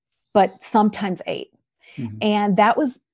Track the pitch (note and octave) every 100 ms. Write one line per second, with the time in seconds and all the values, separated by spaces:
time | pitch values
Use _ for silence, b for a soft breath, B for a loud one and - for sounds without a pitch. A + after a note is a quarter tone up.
0 | _ _ _ G#3 F#3+ - - A3 G#3+ -
1 | G3+ F3 - - - _ _ _ B B
2 | B G#2+ G#3+ G#3 G#3 F#3 G#3 A#3+ D4 -
3 | _